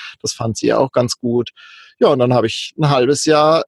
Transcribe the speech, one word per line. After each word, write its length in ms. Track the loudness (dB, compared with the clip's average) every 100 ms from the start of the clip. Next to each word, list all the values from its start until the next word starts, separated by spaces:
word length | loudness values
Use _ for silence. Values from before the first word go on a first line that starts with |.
| -18 -12
Das 120 | -12
fand 220 | -8 -8 -4
sie 160 | -2
auch 200 | 0 0
ganz 260 | -2 -2 -4
gut. 320 | -4 -2 -4 _ -20 -20 -16 -2
Ja, 100 | 0
und 100 | 2
dann 160 | 2 2
hab 80 |
ich 320 | 0 -4 -12 -4
ein 140 | 0
halbes 340 | 2 2 0 2
Jahr 380 | 2 4 2